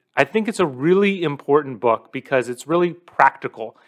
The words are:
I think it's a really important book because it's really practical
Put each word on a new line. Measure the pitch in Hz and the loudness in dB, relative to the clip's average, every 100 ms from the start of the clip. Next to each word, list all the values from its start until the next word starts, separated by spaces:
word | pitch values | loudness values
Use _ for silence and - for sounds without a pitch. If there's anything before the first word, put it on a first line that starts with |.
| _ - | _ -2
I | |
think | - 220 214 | 0 0 -2
it's | 196 | -2
a | 170 | -2
really | 127 151 190 202 196 | -2 2 2 2 0
important | 160 143 - 147 139 117 | -4 -6 0 0 0 -2
book | 120 113 - | 0 0 -4
because | 135 - 135 117 | -14 -2 -2 -2
it's | 120 139 | -8 -4
really | 170 175 | 0 0
practical | 165 _ - 135 - 127 - 110 - | -4 _ 2 2 2 -10 -12 -14 -14